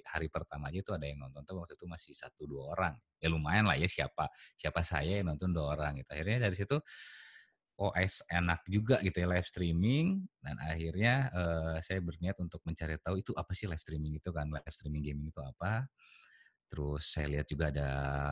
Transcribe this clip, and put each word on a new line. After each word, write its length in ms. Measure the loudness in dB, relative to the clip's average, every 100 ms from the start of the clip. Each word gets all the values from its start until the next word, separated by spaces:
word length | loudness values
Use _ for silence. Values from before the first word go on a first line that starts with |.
hari 240 | -4 -4 -4
pertama 400 | -4 -6 -8 -6
aja 160 | -6
itu 80 | -4
ada 160 | -4 -4
yang 160 | -8
nonton 240 | -12 -14 -10
tuh 160 | -10
waktu 160 | -10 -12
itu 80 | -12
masih 240 | -12 -14
satu 320 | -14 -14 -12
dua 320 | -10 -8 -4 0
orang. 180 | 0 0 _ -2
Ya 80 | 0
lumayan 320 | 2 4 6 6
lah 80 | 6
ya, 80 | 2
siapa, 400 | 0 -2 0 -4 -4 -20 -4
siapa 240 | 0 2
saya 400 | 2 2 2 2
yang 80 | 0
nonton 240 | 0 2 2
dua 240 | 2 0
orang 160 | -2 -4
gitu. 80 | -6
Akhirnya 400 | -4 0 2 2
dari 40 | 2
situ, 160 | 2 0 -2 -16 -16 -16 -18 -20 -20 _ _ 0
"Oh, 160 | 2 4
es-, 300 | 2 0 0
enak 400 | 2 4 2 2
juga 320 | 2 4 4
gitu 240 | 4 2
ya 80 | 4
live 160 | 4 2
streaming." 800 | 0 2 4 4 4 4 2 -2 _
Dan 160 | -8 -4
akhirnya, 720 | -2 -2 -2 2 4 4 2
eh, 460 | 2 2 2 0 -2
saya 240 | -2 -2
berniat 320 | -2 -2 -2 -2
untuk 160 | -4 -6 -6
mencari 320 | -4 -2 -2
tahu 240 | -2 -2
itu 80 | -2
apa 240 | -4 -2 -4
sih 80 | -4
live 80 | -6
streaming 400 | -4 -4 -2 -4
itu 160 | -4 -4
kan, 160 | -2
live 240 | -4 -8 -10
streaming 320 | -6 -4 -4
gaming 240 | -4 -6
itu 80 | -8
apa. 480 | -10 -4 -2 0 -2 _ -20 -20 -20 -20 -20 _ -12
Terus 480 | -4 -2 -2 -2
saya 160 | -2 0
lihat 160 | 0 -2
juga 240 | 0 0
ada 200 | 0 0 0 0 0 -2